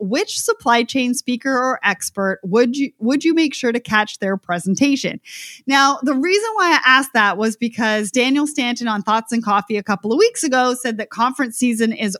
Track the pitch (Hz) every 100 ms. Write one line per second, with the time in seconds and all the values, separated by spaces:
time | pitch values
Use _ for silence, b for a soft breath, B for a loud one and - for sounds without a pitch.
0 | 196 269 427 - - 427 - 240 - 269
1 | 247 254 - 240 269 254 254 247 175 180
2 | - - 190 190 185 220 240 277 269 -
3 | 220 285 320 330 311 - 240 233 214 214
4 | 214 - 196 196 - 175 185 185 277 277
5 | 180 - - B B B - 277 277 277
6 | 262 262 339 403 453 427 349 302 254 262
7 | 269 233 202 185 220 214 240 226 226 214
8 | 208 254 254 285 294 285 240 240 233 208
9 | 202 220 220 233 208 202 - 208 196 196
10 | 214 269 466 480 311 254 254 247 247 220
11 | 214 - 247 262 247 - 247 226 226 220
12 | 208